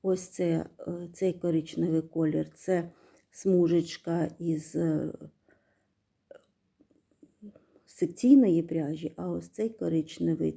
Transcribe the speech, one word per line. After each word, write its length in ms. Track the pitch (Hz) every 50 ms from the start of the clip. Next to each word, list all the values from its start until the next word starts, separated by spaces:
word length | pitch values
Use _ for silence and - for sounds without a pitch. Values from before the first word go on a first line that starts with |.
| -
ось 260 | 190 185 180 180 -
це, 380 | - - 185 170 165 160 165 - _ _
е, 280 | - - 175 175 175 170 170
цей 200 | - 190 185 175
коричневий 680 | 175 - 175 165 160 156 160 - - 165 175 160 160 160
колір, 480 | 165 - 165 165 156 151 160 156 156 -
це 360 | - - - 185 175 165 170 - _ _ _ _ _ _ _
смужечка 1000 | _ - - 196 185 180 175 170 170 170 165 170 - - _ - 165 170 160 - - -
із, 380 | 165 170 160 151 156 - -
е, 360 | 160 170 165 156 151 135 - - - 156 156 _ _ _ _ _ _ _ _ _ _ _ _ _ _ _ _ _ _ _ _ - - _ _ _ _ _ _ _ _ _ _ _ _ _ _ _ _ - _ _ _ 208 208 - - _ _ _ _ _
секційної 760 | _ - - 180 170 - - - 247 285 277 247 202 170 165 165
пряжі, 520 | 165 165 165 156 143 160 156 160 - -
а 120 | - 175 180
ось 200 | 175 170 170 -
цей 200 | _ - 214 226
коричневий — 840 | 220 - 180 170 160 165 156 - - - 170 165 165 156 160 156 156